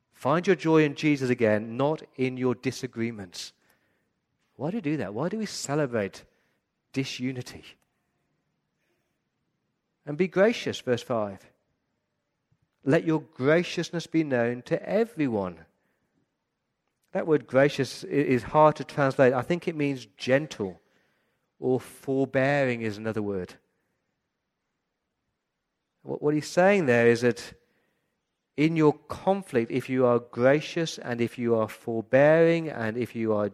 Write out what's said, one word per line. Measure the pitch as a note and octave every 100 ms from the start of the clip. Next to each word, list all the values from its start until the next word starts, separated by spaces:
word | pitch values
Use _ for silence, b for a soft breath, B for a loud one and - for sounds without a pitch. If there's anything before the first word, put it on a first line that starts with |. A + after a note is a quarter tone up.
| _
Find | _ B2+ D#3 F3
your |
joy | F3+ D#3+ D#3+
in | D3+ C#3
Jesus | D#3 C#3+ C3
again, | B2 A2 G#2+ A2+ A2+
not | C#3+ D#3 - -
in | C3 B2+
your | B2+
disagreements. | A#2+ C3+ - B2 A#2 A#2 A2 F#2 - - _ _ _ _ _ _ _ _ _ _ -
Why | C3+
do | A3+
we |
do | D3 D3+
that? | G2
Why | G#2 E3+
do | A3
we | G#3+
celebrate | - - D3 C#3+ A#2 G2 - - _ _ _ _ _ _
disunity? | - C3+ - B2+ B2+ A#2+ - - - _ _ _ _ _ _ _ _ _ _ _ _ _ _ _ _ _ _ _ _ _ _
And | D3 D3
be | F#3
gracious, | F3 G#3 A#3 - G#2
verse | - A#2
five. | - A#2+ G#2 F#2+ - _ _ _ _ _ _ _ _ _ _ _ _ _
Let | C#3 D#3+
your | F3 D#3+
graciousness | C#3 - B2+ D#3+ F3 - E3 E3+ -
be | E3
known | D#3 B2+ A#2 B2
to | - E3 -
everyone. | F#3+ A3+ - C#3+ G#2+ F#2 E2 D#2+ _ _ _ _ _ _ _ _ _ _ _ _ _ _
That | F#3+ G3
word | D3+ A#2+
gracious | C3+ D3 - B2+ -
i-, | -
is | C#3+ D3 B2+
hard | - D#3 D3+ D3
to |
translate. | C3+ - C3+ C3 B2+
I | C3
think | B2 F3 -
it |
means | D#3+ C#3+ C3+ A2+ -
gentle, | - C3+ D#3 - G2 F2 _ _ _ _ _ _ _ -
or | B2+ B2+
forbearing | - - - C3+ C3 C3 C3 C#3+ C3+ A#2
is | A2+ G2+
another | A2 G#2+
word. | G#2 G2 F2+ - _ _ _ _ _ _ _ _ _ _ _ _ _ _ _ _ _ _ _ _ _ _ _ _
What, | C3+ C3+
what | D3
he's | D3+ C#3+
saying | - F#3 G3+ D3
there | A#2+ A#2
is | A#2
that | A#2+ A#2 - - _ _ _ _ _ _ _ _ _ -
in | D#3 E3
your | D3+
conflict, | D3 - - - G3 F#3 B2+ A2+
if | B2+ -
you | B2+
are | B2 A#2+
gracious | A#2+ - B2+ D3 D#3 - D#3+ -
and | - A#2+
if | A#2 -
you | A#2
are | A2+ A2
forbearing | - - A2+ G#2+ C3 C#3+ D#3+ E3 E3 D#3+
and | - A2+ A#2
if | A#2
you | A#2 A2
are | G#2+ G#2